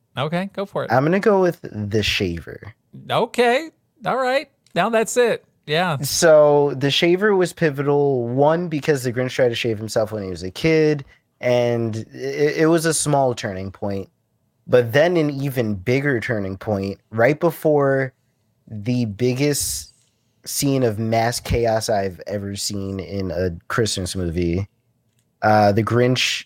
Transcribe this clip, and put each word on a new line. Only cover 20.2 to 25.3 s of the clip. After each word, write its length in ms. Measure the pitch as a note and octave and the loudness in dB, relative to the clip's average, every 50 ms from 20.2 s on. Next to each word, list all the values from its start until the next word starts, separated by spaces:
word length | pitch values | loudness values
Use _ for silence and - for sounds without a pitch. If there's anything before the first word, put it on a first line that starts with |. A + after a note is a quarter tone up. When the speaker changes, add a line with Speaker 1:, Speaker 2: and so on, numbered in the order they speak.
| _ _ _ _ - | _ _ _ _ -14
Speaker 2:
scene 380 | - - - C#3+ C#3 C3+ C3 B2+ | -8 -6 -2 0 0 2 2 0
of 140 | A2+ G#2 | 0 0
mass 420 | G#2 A2+ A2 A2+ A2+ A2+ A#2+ B2 - | -2 -2 0 0 0 0 0 -2 -4
chaos 480 | - - - A#2+ A#2 A2+ A2 A2 - - | -4 -2 0 0 2 2 0 0 0 0
I've 320 | A2 G2 G2 G2 F2 - - | -2 -2 -2 -4 -6 -10 -10
ever 280 | - G2+ G#2 G2 G2+ G2+ | -8 -8 -8 -6 -8 -8
seen 440 | G2+ - - G#2 G2 G2 G2 G2 F#2+ | -8 -8 -6 -6 -6 -6 -6 -8 -8
in 320 | E2+ D#2 G2 G2 F#2+ F#2 | -8 -8 -6 -6 -6 -4
a 200 | D#2+ F2 F#2 F#2 E2+ F2 - | -2 -2 -2 -2 -4 -6 -10
Christmas 480 | - - B2 A2+ G2+ - G2 F2+ - - | -4 -2 0 0 0 -2 -4 -6 -6 -6
movie. 520 | F#2+ F2+ E2+ D#2+ F2+ F2 E2+ E2+ F#2 G2+ - _ _ _ _ _ _ _ _ _ _ _ _ | -4 -4 -2 -2 -2 -2 0 -2 -2 -4 -8 _ _ _ _ _ _ _ _ _ _ _ _